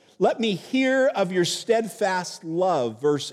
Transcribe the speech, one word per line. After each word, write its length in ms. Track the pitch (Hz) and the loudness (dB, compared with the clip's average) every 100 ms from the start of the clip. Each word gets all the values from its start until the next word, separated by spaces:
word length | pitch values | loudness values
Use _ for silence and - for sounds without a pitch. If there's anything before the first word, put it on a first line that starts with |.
| _ - | _ 0
"Let 200 | 202 - | 0 2
me 160 | 226 | -2
hear 540 | 185 - 262 262 262 262 | -2 -2 0 2 2 2
of 240 | - 190 | 0 0
your 140 | 185 165 | 0 -2
steadfast 1000 | - - 226 226 - 196 185 175 - | -2 0 0 0 -2 -2 -2 -6 -10
love," 560 | 165 165 185 156 120 110 | -6 0 2 2 0 0
verse 320 | 147 147 - | 0 0 -2